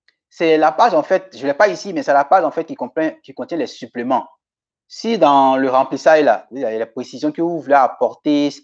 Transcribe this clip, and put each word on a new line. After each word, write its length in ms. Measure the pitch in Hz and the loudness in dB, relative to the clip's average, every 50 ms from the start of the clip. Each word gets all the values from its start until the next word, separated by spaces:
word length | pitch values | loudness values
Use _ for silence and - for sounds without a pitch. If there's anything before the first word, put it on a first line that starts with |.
| _ _ _ _ _ _ | _ _ _ _ _ _
c'est 280 | _ - 175 160 156 156 | _ -2 0 2 4 4
la 140 | 156 160 | 4 2
page, 220 | 160 - 226 247 185 | 2 2 2 2 2
en 100 | 156 - | 0 0
fait, 320 | - 185 185 185 - - | 0 -2 -2 -2 -6 -14
je 100 | 113 123 | -8 -6
l'ai 80 | 139 143 | -4 0
pas 140 | - 208 208 | 2 2 2
ici, 240 | 175 165 - 202 | 0 -2 -8 -8
mais 120 | 175 156 - | -6 -4 -2
c'est 100 | - 139 | 0 2
la 100 | 139 143 | 2 2
page, 220 | 143 180 190 165 | 2 2 2 2
en 60 | 147 | 0
fait, 120 | - - - | -4 -6 -8
qui 120 | - 143 | -8 -10
contient, 360 | - 127 120 - 160 160 156 - - | -12 -12 -8 -4 -4 -4 -4 -4 -8
qui 120 | _ - 135 | _ -20 -16
contient 240 | - 127 - 170 160 | -14 -12 -8 -6 -6
les 100 | 123 - | -6 -6
suppléments. 600 | - - 123 113 - 120 120 127 131 117 - - _ _ _ _ _ _ _ _ _ _ _ _ | -8 -12 -18 -14 -10 -8 -4 -2 -2 -2 -2 -6 _ _ _ _ _ _ _ _ _ _ _ _
Si 300 | - - - 226 233 190 | -16 -10 -6 -4 -2 2
dans 400 | 165 143 143 135 135 135 131 131 | 2 4 4 4 4 4 2 2
le 120 | 135 131 | 0 0
remplissage, 540 | 127 131 135 - 143 135 - 170 160 156 147 | 2 0 0 0 -2 -2 2 4 4 4 4
là, 240 | 127 107 95 - _ | 2 2 0 -2 _
vous 140 | 117 131 131 | -10 -8 -6
avez 160 | 113 110 113 | -4 -4 -4
les 60 | - | -6
précisions 480 | - - 131 123 - - 120 147 151 151 | -8 -8 -12 -12 -12 -10 -6 -6 -6 -4
que 80 | - | -4
vous 180 | 165 170 170 160 | -4 -4 -4 -6
voulez 160 | 135 135 139 | -2 2 2
apporter 760 | 139 131 117 - - 127 113 117 - - 151 147 143 147 143 139 - | 2 2 2 0 -2 -4 -4 -4 -4 -2 0 0 2 0 -2 -4 -8